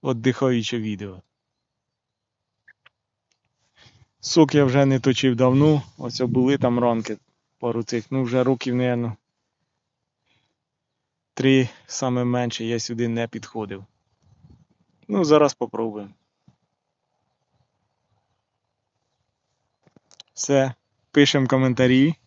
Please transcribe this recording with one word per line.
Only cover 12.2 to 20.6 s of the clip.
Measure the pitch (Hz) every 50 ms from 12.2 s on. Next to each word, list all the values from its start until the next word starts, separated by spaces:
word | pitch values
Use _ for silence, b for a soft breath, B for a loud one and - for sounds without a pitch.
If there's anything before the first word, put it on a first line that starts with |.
| 123
менше, | 123 123 123 123 117 113 - 113
я | 113 117 117
сюди | - - 120 113 120 117
не | 117 117 117 113
підходив. | - 117 104 - _ 113 107 98 98 98 98 _ _ _ _ _ _ _ _ _ _ _ _ - - _ _ _ _ _ _ _ _ _ _ _
Ну, | 208 202 180
зараз | 151 151 151 151 139 -
попробуємо. | _ 127 113 - 107 113 113 104 107 104 98 101 _ _ _ _ _ _ _ _ _ _ _ _ _ _ _ _ _ _ _ _ _ _ _ _ _ _ _ _ _ _ _ _ _ _ _ _ _ _ _ _ _ _ _ _ _ _ _ _ _ _ _ _ _ _ _ _ _ _ _ _ _ _ _ _ _ _ _ _ _ _ _ _ _ _ _ _ _ _ _ - _ - _ _
Все, | - - - 139 139